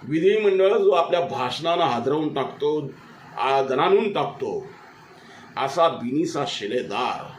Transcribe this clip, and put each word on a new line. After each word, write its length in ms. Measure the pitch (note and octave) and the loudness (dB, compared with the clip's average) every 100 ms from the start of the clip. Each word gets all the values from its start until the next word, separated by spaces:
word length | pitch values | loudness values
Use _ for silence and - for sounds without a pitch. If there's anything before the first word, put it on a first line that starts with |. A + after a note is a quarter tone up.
विधिमंडळ 720 | A#2+ D#3+ F#3 G#3+ G#3 F#3+ F#3+ A3 | -2 2 2 4 2 4 4 4
जो 140 | G3 | 4
आपल्या 300 | F3 F3 F3 | 4 2 0
भाषणानं 640 | F3 C3 B2 B2+ E3 F3 | 0 -4 -4 -4 -2 0
हादरवून 500 | D#3+ A#2+ A#2+ D3+ D3+ | 0 0 0 0 -2
टाकतो, 580 | C#3 C3 - D3 D3+ C#3+ - - - - - | -2 -6 -2 -2 -2 -6 -12 -20 -20 -16 -4
आ, 240 | B2+ C3+ | 0 2
दणाणून 520 | C3 B2+ F3 G3+ A3 | 2 2 4 4 2
टाकतो, 520 | D#3 C#3 - A#2+ F2 - - - - - - - - - - | -2 -4 -4 -6 -6 -8 -18 -20 -20 -20 -20 -20 -20 -14 -6
असा 300 | C3+ F3 E3 | -4 2 2
बिनीसा 560 | A#2 A#2+ C#3 E3 D3 C3 | 2 -4 -2 -2 -2 -4
शिलेदार 840 | - G#2 B2 - G#2+ A#2+ G2 - | -4 -4 -4 -2 -4 -4 -4 -10